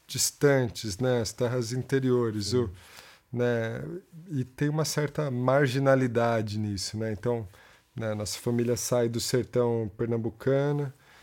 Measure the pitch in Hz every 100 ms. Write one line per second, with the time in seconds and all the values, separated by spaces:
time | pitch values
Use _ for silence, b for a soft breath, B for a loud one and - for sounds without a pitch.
0 | - 127 - - 143 135 120 - 110 95
1 | 127 120 107 - 120 127 113 127 120 139
2 | 127 123 117 107 98 123 113 - B B
3 | B B _ 120 120 117 113 123 151 175
4 | - 165 185 143 127 - 147 151 151 151
5 | 147 151 147 123 127 135 143 131 135 135
6 | 127 113 117 113 107 104 104 98 - 110
7 | 110 101 120 120 98 B B B B -
8 | 110 107 104 - 123 120 120 117 - 123
9 | 117 117 - 127 110 123 120 117 107 -
10 | 117 117 113 - 135 135 143 143 139 -
11 | b b